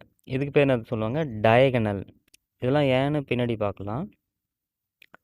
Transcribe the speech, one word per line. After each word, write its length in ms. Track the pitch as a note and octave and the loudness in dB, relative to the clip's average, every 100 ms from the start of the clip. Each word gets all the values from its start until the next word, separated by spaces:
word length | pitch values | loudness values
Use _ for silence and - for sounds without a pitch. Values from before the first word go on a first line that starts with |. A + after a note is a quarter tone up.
| - _ | -4 _
இதுக்கு 280 | - C3 C#3 | -10 -6 0
பேர் 160 | C#3+ C#3 | 2 2
என்ன 160 | B2+ | 2
சொல்லுவாங்க? 420 | A2 A2+ A2 C#3 D#3 | -2 -4 -2 -4 -6
டயகனல். 800 | G#2+ A2 A#2 C3+ B2 G#2+ G2+ - - _ _ _ _ | 0 4 6 4 2 0 -2 -8 -16 _ _ _ _
இதெல்லாம் 280 | B2 C#3+ | -2 0
ஏன்னு 420 | C#3+ B2+ C#3 D3+ C3+ | 2 2 0 -2 -4
பின்னாடி 300 | B2 A#2+ A2+ | -2 -2 -2
பார்க்கலாம். 540 | G#2 G2 G2 A2+ G#3 - _ _ _ _ _ _ _ _ _ - | -4 -6 -8 -8 -10 -14 _ _ _ _ _ _ _ _ _ -20